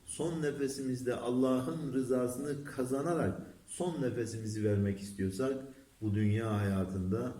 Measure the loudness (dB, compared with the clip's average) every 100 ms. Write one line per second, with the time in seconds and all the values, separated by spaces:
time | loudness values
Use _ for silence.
0 | -10 -4 -2 0 -2 0 -2 -2 -2 -2
1 | 0 0 0 4 4 4 0 -4 -2 0
2 | 2 2 2 -2 -4 -4 -6 -4 0 0
3 | 2 2 0 -2 -8 -16 -10 -4 -2 0
4 | 0 0 -4 -4 -6 0 2 4 4 0
5 | -4 -2 -2 0 0 -2 -6 -14 -20 -6
6 | 0 2 4 2 2 2 2 2 0 0
7 | 0 0 -2